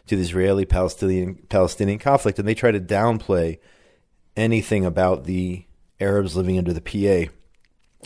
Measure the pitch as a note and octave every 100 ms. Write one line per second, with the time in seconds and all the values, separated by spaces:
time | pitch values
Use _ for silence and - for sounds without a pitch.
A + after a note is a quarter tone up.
0 | - G2 E2+ F#2 F#2+ G2 F#2 F#2 F2+ -
1 | G2 F#2 F2+ F#2+ - G2+ F2+ - G2 G2+
2 | C#3 C#3 G#2+ G2+ G2+ A2+ A#2+ G#2 F2+ G2+
3 | A#2 A2 - F2+ E2 D#2+ _ _ _ _
4 | _ _ _ - A2+ A2+ - G#2 F2+ E2+
5 | F#2 F#2 D2+ F#2 F#2 F2+ - _ _ -
6 | G2 G2+ F#2 F2 F#2 F#2 F2 E2 - G#2
7 | G2+ F#2 E2 - _ _ _ _ _ _